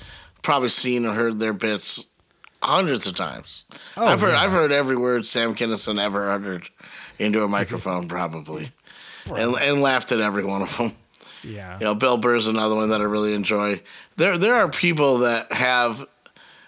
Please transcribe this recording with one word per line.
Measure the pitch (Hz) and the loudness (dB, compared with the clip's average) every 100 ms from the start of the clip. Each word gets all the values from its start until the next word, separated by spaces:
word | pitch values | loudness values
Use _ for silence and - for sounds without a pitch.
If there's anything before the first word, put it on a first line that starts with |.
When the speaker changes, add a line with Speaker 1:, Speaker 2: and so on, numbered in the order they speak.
| - - - _ | -20 -20 -20 _
Speaker 1:
probably | - 143 123 | 0 2 2
seen | - 127 123 117 | 2 2 0 0
and | 107 | 0
heard | 117 107 | 0 0
their | 110 | -2
bits | 101 110 104 - - - _ _ _ - _ | -2 -2 -2 -2 -6 -8 _ _ _ -20 _
hundreds | 113 165 180 120 98 | -2 0 0 -2 -2
of | 87 | -4
times. | 82 58 - - - - - - | -6 -8 -14 -16 -16 -20 -16 0
Speaker 2:
Oh, | 226 | 2
Speaker 1:
I've | 190 | 4
heard, | 202 | 4
Speaker 2:
yeah. | 151 | 4
Speaker 1:
I've | 190 | 4
heard | 185 151 | 4 4
every | 143 135 127 | 2 2 2
word | 123 123 107 | 2 0 0
Sam | 123 117 104 | 0 0 0
Kinison | 117 107 113 104 | -2 -2 -2 -2
ever | 104 101 101 | 0 0 -2
uttered | 101 101 92 - - - - - - | -2 -4 -8 -10 -20 -20 -20 -18 -4
into | 107 107 | 0 2
a | 104 | 2
microphone, | 101 92 92 95 90 87 | 0 -2 -4 -4 -4 -4
probably, | 90 87 80 151 156 143 - - - - - - | -6 -6 -8 -10 -10 -12 -16 -20 -20 -20 -18 -8
Speaker 2:
Bro. | 117 | -2
Speaker 1:
and, | 117 127 | -2 0
and | 139 143 | 2 2
laughed | 139 127 - | 2 2 2
at | 117 | 0
every | 107 101 98 | 0 0 -2
one | 98 | -2
of | 95 - | -4 -2
them. | 113 - _ - - - | -4 -6 _ -20 -20 -18
Speaker 2:
Yeah. | 113 104 92 92 | -14 -12 -12 -4
Speaker 1:
You | 107 | -2
know, | 107 | 2
Bill | 131 120 | 2 2
Burr's | 120 120 110 | 2 2 2
another | 110 107 110 | 0 0 0
one | 110 | 2
that | 107 | 0
I | |
really | 104 107 107 | 0 0 0
enjoy. | 104 95 104 104 95 - - - - | 0 -2 0 0 -2 -8 -20 -12 0
There, | 180 175 | 2 2
there | 208 247 | 4 4
are | 180 | 2
people | - 175 156 139 127 | 2 0 2 4 4
that | 120 117 - | 2 0 -2
have, | - 127 123 120 113 - _ _ - - - | 0 2 2 2 -2 -10 _ _ -20 -20 -20